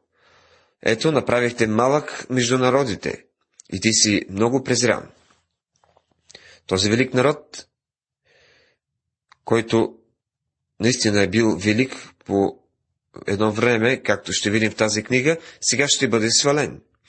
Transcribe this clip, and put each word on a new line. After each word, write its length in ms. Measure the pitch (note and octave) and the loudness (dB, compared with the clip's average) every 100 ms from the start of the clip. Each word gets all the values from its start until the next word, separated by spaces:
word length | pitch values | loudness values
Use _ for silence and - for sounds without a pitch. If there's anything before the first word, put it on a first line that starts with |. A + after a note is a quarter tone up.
| _ _ _ _ _ _ _ _ | _ _ _ _ _ _ _ _
"Ето, 300 | - A2+ D#3+ | -2 0 0
направихте 560 | C3+ - A#2+ A#2+ A#2+ A2+ | 0 0 0 0 0 0
малък 580 | A2 B2+ D3 - - - | 2 2 0 -2 -12 -4
между 280 | B2+ A#2 C3 | -2 0 2
народите, 680 | B2+ C3 C3 E2+ - - _ _ _ _ _ | 4 2 0 -4 -6 -10 _ _ _ _ _
и 80 | F#2 | -2
ти 120 | A2 | 0
си 320 | G#2+ G#2+ G2+ - | 2 2 0 -2
много 340 | G2 A#2 C3 | -2 0 0
презрян." 480 | C3 A#2+ A#2+ - - _ _ _ _ _ _ _ _ _ _ _ _ - - - - | -2 0 2 0 -6 _ _ _ _ _ _ _ _ _ _ _ _ -20 -20 -20 -4
Този 220 | F#2 G2+ | 0 2
велик 240 | A#2 B2+ | 2 2
народ, 540 | B2+ C3+ D3 - - - _ _ _ _ _ _ _ _ _ _ _ _ _ _ _ _ _ - | 2 2 0 -10 -20 -20 _ _ _ _ _ _ _ _ _ _ _ _ _ _ _ _ _ -2
който 520 | A#2 A2+ A2+ - - _ _ _ _ _ _ _ _ | -2 2 0 0 -6 _ _ _ _ _ _ _ _
наистина 420 | A2 - A2 G#2 | -2 0 0 2
е 60 | G2 | 2
бил 280 | G#2+ A2+ E2+ | 2 0 0
велик 520 | G#2 G#2+ C3+ - - _ - | 0 0 -2 -6 -20 _ -4
по 340 | G2 F#2+ - _ _ _ _ _ - - | 0 0 -4 _ _ _ _ _ -12 -6
едно 240 | G2 G#2+ | 0 0
време, 520 | G#2 A#2+ A2+ A#2 C3 | 2 0 2 0 0
както 300 | - G#2 - | -2 -4 -4
ще 160 | F#2+ G#2 | -4 0
видим 220 | G#2+ G#2+ | 0 0
в 40 | G#2+ | 0
тази 280 | G#2+ G#2+ | 0 0
книга, 340 | G#2 B2+ C#3 E3 - - | -2 0 0 -2 -8 -6
сега 260 | - A#2+ C#3 | -4 0 0
ще 200 | - B2+ | 0 0
бъде 200 | A2+ A2+ | 0 2
свален. 500 | - C#3+ D3 G#2 C2 _ _ | 2 2 0 -2 -8 _ _